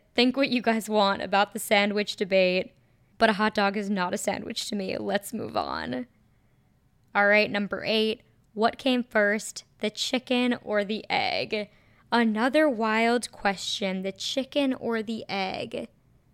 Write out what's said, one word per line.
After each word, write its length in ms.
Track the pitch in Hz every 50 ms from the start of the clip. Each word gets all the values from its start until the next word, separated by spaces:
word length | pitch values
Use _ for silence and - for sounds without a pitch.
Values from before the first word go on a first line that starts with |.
| _ _ -
Think 240 | - 240 254 247 269
what 120 | 277 285
you 120 | 247 247
guys 260 | 202 226 226 226 196 214
want 360 | 214 214 202 196 196 - -
about 300 | 185 196 196 208 - -
the 60 | 214
sandwich 580 | - - 220 202 202 208 202 208 208 - - -
debate, 540 | 208 180 190 190 185 180 180 185 185 - _ _ _ _ _ _ _ _ _ -
but 140 | 233 220
a 20 | 214
hot 220 | 180 214 214 -
dog 200 | 220 202 196 196
is 140 | 214 202 196
not 240 | 208 190 180 180 196
a 60 | 214
sandwich 500 | - 208 190 - 208 - 226 - - -
to 60 | -
me. 200 | 202 190 185 -
Let's 380 | - 214 202 196 202 202 - -
move 240 | 214 - - - 101
on. 480 | 78 69 67 78 80 - 254 254 247 - _ _ _ _ _ _ _ _ _ _ _ _ _ _ _ _ _ _ _ _ -
All 100 | 202 202
right, 240 | 202 208 208 214 -
number 340 | 202 202 202 185 - - -
eight, 380 | - 214 220 220 220 - - _ _ _ _ _ _ -
what 240 | 208 220 233 - -
came 260 | - 269 254 247 240
first, 600 | - - 220 208 202 208 220 - - - - - _ _ -
the 100 | - 202
chicken 680 | - - - - - 247 247 - 254 247 247 247 240 233
or 220 | - - 214 208 202
the 200 | 190 220 214 - -
egg? 600 | - - 107 95 - 92 131 214 226 214 208 - _ _ _ _ _ _ _ -
Another 560 | 233 233 233 226 208 214 233 269 240 302 311 302
wild 640 | 247 208 226 220 214 220 226 233 240 247 - -
question, 680 | - - - 202 196 185 - - - - 202 190 185 190
the 100 | 185 190
chicken 600 | 190 - - - - 269 262 262 - 294 285 269 262
or 300 | - - 233 226 226 214
the 220 | 208 226 220 - -
egg? 600 | - 196 190 190 214 - - 226 233 233 240 - _ _ _ _ _ _ _ _